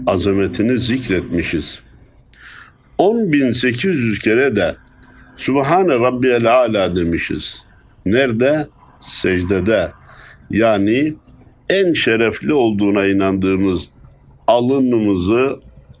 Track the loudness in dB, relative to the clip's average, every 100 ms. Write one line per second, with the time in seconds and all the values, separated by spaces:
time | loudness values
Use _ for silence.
0 | -2 0 0 0 -2 -2 -2 0 -2 -4
1 | -2 -4 -2 -4 -4 -6 -8 -14 -20 -20
2 | -20 -20 _ -20 -20 -20 -20 _ _ 0
3 | 2 2 0 0 0 -2 -4 -2 -2 -2
4 | -2 -2 0 2 2 0 -2 -4 -16 -20
5 | -20 -20 -20 -10 -4 -2 2 2 2 2
6 | 0 2 2 2 4 4 2 0 0 0
7 | -2 -2 -4 -8 -10 -14 -20 -20 -20 -8
8 | -2 0 0 0 0 0 -4 -12 -20 -20
9 | -14 -6 -2 -2 0 0 0 0 -2 -10
10 | -20 -20 -20 -20 -6 0 2 2 2 0
11 | -2 -6 -16 -20 -20 _ -2 0 0 0
12 | 0 2 0 -2 -2 0 2 2 0 2
13 | 2 2 0 0 0 0 0 -2 -6 -18
14 | -20 -20 -20 -4 2 2 2 0 2 2
15 | 2 0 0 0 0 -4 -14 -20 -20 -4